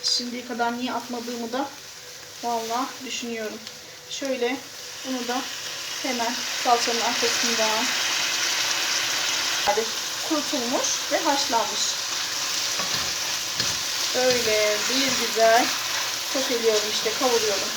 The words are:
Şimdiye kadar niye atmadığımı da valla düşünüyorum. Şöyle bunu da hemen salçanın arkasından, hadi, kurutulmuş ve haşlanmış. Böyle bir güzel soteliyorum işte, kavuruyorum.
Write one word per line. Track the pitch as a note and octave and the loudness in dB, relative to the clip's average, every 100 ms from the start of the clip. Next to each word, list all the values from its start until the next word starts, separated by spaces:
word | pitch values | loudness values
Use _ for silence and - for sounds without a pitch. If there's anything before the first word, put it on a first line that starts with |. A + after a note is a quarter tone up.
Şimdiye | - - B3 A#3+ A#3+ | 0 0 -2 -8 -6
kadar | A#3 A#3 A#3+ | 0 0 2
niye | B3 | -2
atmadığımı | A#3+ - A#3+ A#3+ A#3+ A#3 | -2 -4 -6 -6 -6 -4
da | B3+ D4 - - - - - - - | -2 -4 -6 -14 -14 -14 -14 -14 -6
valla | A#3+ A#3 A3+ A#3 C4+ - B3+ | -2 -2 0 -2 -2 -6 -6
düşünüyorum. | A#3+ A#3+ A#3 G#3+ A3 - - - - - | -6 -4 -4 -4 -6 -12 -14 -14 -16 -10
Şöyle | - C#4 B3+ A#3+ C#4 - - - - C4 | -6 -2 0 0 -2 -6 -12 -12 -10 -4
bunu | C4 A#3 | -4 0
da | B3 B3+ - - - - - | -2 -2 -6 -6 -6 -6 -4
hemen | C#4 A#3+ A#3 B3 - - | -2 0 0 -2 -4 -2
salçanın | C#4 A#3+ A#3+ A#3 | 4 4 4 2
arkasından, | A3 B3 A#3 - A#3+ A3+ A3 A3 B3 - - - - - - - - - - - - - - - - - - | 0 2 2 2 2 2 2 2 2 0 0 0 0 0 0 0 0 0 0 0 0 0 0 0 -2 0 2
hadi, | G#3 A3+ - - - - | 2 2 -2 -4 -4 -2
kurutulmuş | D4+ C#4 D4 A#3+ D4 C5 - - | -2 0 -2 0 0 0 -2 0
ve | C#4+ | 0
haşlanmış. | E4 C#4 - A#3 G3+ G#3 - - - - - - - - - - - - - - - - - - - - - - - B3 | 2 2 2 2 2 0 -2 -2 -4 -4 -2 -2 -2 -2 -2 -2 -2 -2 -2 -2 -2 -2 -4 -2 -2 -2 -2 -2 0 4
Böyle | B3+ B3 A3 G#3+ G#3+ G#3 G#3 | 4 4 4 4 4 2 2
bir | B3+ C4+ B3 A#3 | 2 2 2 0
güzel | A3 A3+ A3+ C4 - - - - - - | 6 8 8 6 0 -2 -2 -2 -4 -2
soteliyorum | C#4+ C4 A#3+ A3+ G#3+ G#3+ | -2 0 2 4 4 2
işte, | G#3 A3+ G#3+ | 0 0 2
kavuruyorum. | C4 A#3 G#3+ G3 G3+ | 2 4 2 0 0